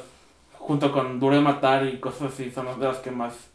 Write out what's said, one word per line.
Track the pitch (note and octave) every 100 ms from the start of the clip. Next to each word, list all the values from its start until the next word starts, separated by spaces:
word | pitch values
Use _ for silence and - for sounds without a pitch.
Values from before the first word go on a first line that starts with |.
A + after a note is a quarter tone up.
| - - _ _ _
junto | - - C#3+ C#3
con | C#3 B2 B2
Duro | C3+ C#3+
de |
Matar | D3 C#3 C3 C3+ C3+
y | A#2+
cosas | B2 - C#3
así, | C3+ B2
son | C3 B2+
las | A#2
de | C3
las | B2+
que | C3
más | B2 A#2+ - -